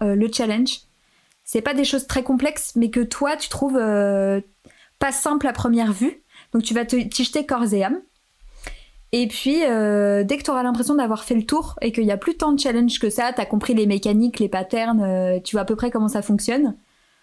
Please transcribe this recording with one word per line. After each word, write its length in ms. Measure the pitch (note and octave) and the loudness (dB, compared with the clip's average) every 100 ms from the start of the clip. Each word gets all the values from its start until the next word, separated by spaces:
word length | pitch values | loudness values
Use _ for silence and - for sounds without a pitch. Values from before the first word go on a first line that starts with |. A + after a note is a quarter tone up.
euh, 120 | G#3 G3+ | 0 2
le 140 | A3 | 2
challenge. 500 | A3 A3+ G#3+ C4 - _ _ _ _ _ _ - | 0 -2 0 0 -2 _ _ _ _ _ _ -6
C'est 160 | A3+ | -4
pas 120 | A3 | -2
des 100 | C#4 | 0
choses 240 | C#4 C#4 C4+ | 0 0 -2
très 160 | C#4 | -4
complexes, 480 | B3+ C4 C#4+ D4 - A#3+ | 0 0 0 -4 -4 0
mais 120 | A#3 | 0
que 120 | A#3+ | 0
toi, 340 | A#3 - C#4+ D4+ | -2 -2 -2 -2
tu 140 | - | -6
trouves, 260 | - C#4 C4 | -4 0 2
euh, 640 | A3 G#3 G3+ G3 G3 G3 - _ - _ - - | 2 2 2 2 2 0 -4 _ -20 _ -18 -6
pas 120 | C#4 | -4
simple 340 | C4+ D#4+ D4 C#4+ | -2 0 0 0
à 40 | |
première 400 | A3+ B3 A#3 A3+ | -2 2 2 2
vue. 300 | G3 B3+ - _ - - | 2 0 -2 _ -20 -4
Donc, 80 | A#3 | -2
tu 100 | A3 | 0
vas 120 | A3+ A#3 | -2 0
te, 100 | B3 | -2
t'y 280 | A3 - B3 | -2 -2 -2
jeter 200 | D4+ D4 | -2 -2
corps 280 | B3+ A#3 | 0 0
et 100 | G3+ | 2
âme. 160 | F#3+ E4 - _ _ _ - - - - - - - | 0 -2 -8 _ _ _ -20 -18 -16 -16 -20 -20 -6
Et 160 | A#3+ A#3+ | -2 -2
puis, 300 | - C4 D4+ D#4 | -2 0 2 2
euh, 580 | A3+ G#3+ G#3 G3+ G3+ | 2 2 2 4 2
dès 140 | G3+ C#4+ | 2 -2
que 60 | |
t'auras 200 | D4 C4 | -2 -2
l'impression 320 | B3 A#3 A3+ D4 | 0 0 0 0
d'avoir 280 | A#3+ G#3+ - | 0 -2 0
fait 100 | A#3 | -2
le 100 | A3 | 0
tour 300 | D4+ D#4 - | -2 -4 -4
et 100 | A#3 | -4
qu'il 140 | A3+ G#3+ | 0 0
y 60 | |
a 60 | G3+ | 0
plus 180 | E4 E4 | -2 -2
tant 140 | D#4 | 0
de 60 | C#4+ | 2
challenge 380 | C#4 A#3 A#3+ - | 2 2 2 2
que 100 | A3 | -2
ça, 240 | G#3 A#3+ | 0 -2
t'as 120 | B3 G3+ | -2 -2
compris 280 | G#3+ - | -2 2
les 120 | A3+ G#3 | 2 4
mécaniques, 520 | G3 G#3 G#3+ A#3+ A#3 | 2 2 2 2 2
les 80 | G3+ | -2
patterns, 520 | F#3+ F#3 A#3 A3+ A3 | -2 -2 -2 2 2
euh, 380 | G3 F#3 F#3 F#3 | 2 0 0 0
tu 120 | F#3 G#3+ | -2 -4
vois 60 | |
à 20 | G3 | -2
peu 100 | A3 | -2
près 160 | B3 | -2
comment 160 | A#3+ G#3+ | 0 0
ça 140 | G#3 | -2
fonctionne, 540 | G#3 G#3 - B3 C#4+ - _ _ _ _ | 0 0 0 0 0 -2 _ _ _ _